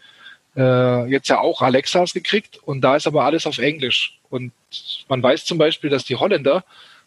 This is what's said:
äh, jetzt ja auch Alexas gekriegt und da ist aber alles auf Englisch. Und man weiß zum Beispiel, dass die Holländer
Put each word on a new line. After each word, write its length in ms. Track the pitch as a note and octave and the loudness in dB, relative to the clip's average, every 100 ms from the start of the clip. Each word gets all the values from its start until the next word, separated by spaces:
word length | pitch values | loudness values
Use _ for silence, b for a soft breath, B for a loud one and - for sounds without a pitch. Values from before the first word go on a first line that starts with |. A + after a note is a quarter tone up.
| B B B B B - | B B B B B 0
äh, 500 | B2+ B2+ B2+ B2 A#2+ | 2 4 2 0 0
jetzt 220 | C3+ - | -2 0
ja 100 | A#2+ | 0
auch 220 | - - | 0 0
Alexas 520 | B2+ C3 - F#3 F3 | 2 2 2 0 0
gekriegt 440 | F3+ - G#3 - - | -2 -2 -2 -4 -10
und 240 | - C#3 | -10 0
da 140 | C3 C#3+ | 2 2
ist 120 | D#3+ | 2
aber 160 | D3+ B2+ | 0 2
alles 200 | D#3+ D#3 | 0 -2
auf 100 | C#3 | -2
Englisch. 600 | C3+ D#3 C3 - - - _ | -2 -2 -2 -2 -2 -8 _
Und 220 | C3 B2 - _ - - - - | -10 -10 -14 _ -16 -14 -14 -6
man 140 | C3 | 0
weiß 240 | B2 D#3 - | 2 0 -2
zum 120 | F3 | 0
Beispiel, 320 | D3+ E3 D3+ | 0 0 -2
dass 160 | C#3 - | -2 -2
die 100 | A#2 | -2
Holländer 480 | F3 F#3 C3+ E3+ - B B B | 0 0 2 0 -2 B B B